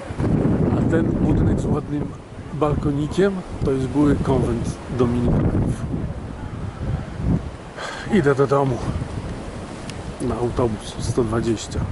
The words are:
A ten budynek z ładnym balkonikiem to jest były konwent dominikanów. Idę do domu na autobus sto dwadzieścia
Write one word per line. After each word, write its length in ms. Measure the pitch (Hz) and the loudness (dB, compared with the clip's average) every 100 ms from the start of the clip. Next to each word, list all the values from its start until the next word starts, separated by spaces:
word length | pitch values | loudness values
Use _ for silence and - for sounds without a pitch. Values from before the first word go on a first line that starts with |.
| - - - - - - - - | -8 -2 0 2 2 2 2 2
A 120 | - | 2
ten 160 | 160 165 | 2 2
budynek 540 | - - - - - | 2 2 4 4 2
z 40 | |
ładnym 460 | - 147 139 147 - - - - - | 0 -2 -2 -4 -4 -8 -14 -14 -10
balkonikiem 840 | 147 151 147 156 143 147 - 196 190 175 - | -2 0 2 0 0 0 2 2 2 -6 -4
to 60 | - | 0
jest 160 | 135 127 | 0 0
były 300 | 135 147 139 | 4 4 4
konwent 540 | - 131 120 117 113 - - 117 | 4 2 2 0 -2 -6 -6 0
dominikanów. 880 | 123 120 120 117 113 113 107 - - - - - - - - - - - - - - - - - - - - - - - - | 2 2 2 4 4 2 0 0 -4 -4 -4 -6 -8 -10 -10 -8 -8 -6 -4 -4 -4 -4 0 0 -2 -10 -12 -10 -10 -8 2
Idę 220 | 214 143 | 4 6
do 120 | 135 139 | 6 4
domu 300 | 139 135 117 - - - - - - - - - - - - - - | 4 4 0 -2 -4 -4 -6 -6 -8 -10 -10 -10 -10 -10 -10 -10 -6
na 140 | 123 | -4
autobus 600 | 113 120 110 123 104 - - | -2 0 2 0 0 -6 -6
sto 240 | 95 117 | -2 0
dwadzieścia 560 | 117 117 113 107 - - - | 2 2 0 0 -2 -4 -4